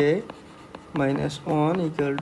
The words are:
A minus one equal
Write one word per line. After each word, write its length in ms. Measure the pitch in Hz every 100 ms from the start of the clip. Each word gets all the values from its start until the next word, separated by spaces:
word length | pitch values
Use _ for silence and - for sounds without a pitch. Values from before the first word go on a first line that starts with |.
A 40 | 147 185 - - - - - - - 147
minus 340 | 135 143 143 - - 151
one 160 | 151 185 165
equal 260 | 160 143 139